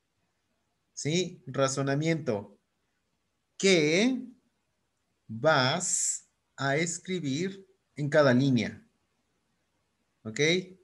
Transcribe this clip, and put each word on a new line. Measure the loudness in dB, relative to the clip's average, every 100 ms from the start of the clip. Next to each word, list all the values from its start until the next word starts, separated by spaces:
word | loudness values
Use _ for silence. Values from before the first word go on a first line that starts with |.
| _ _ _ _ _ _ _ _ _
¿Sí? | -8 -2 -2 -2 -8 -8
Razonamiento. | -2 0 0 0 0 0 -2 -2 -4 -6 _ _ _ _ _ _ _ _ _ _ -2
¿Qué | 2 4 4 2 2 -2 -8 -20 _ _ _ _ _ _ _ _ -16
vas | -2 2 4 2 0 -2 -4 -4 -6 -12 _ _ -6
a | -2 -2
escribir | -2 -6 -8 -6 -4 -4 -6 -8 -20 _ _ -8
en | 0
cada | 4 6
línea? | 4 4 2 -2 -8 -20 _ _ _ _ _ _ _ _ _ _ _ _ _
¿Ok? | -8 0 2 0 -4 -14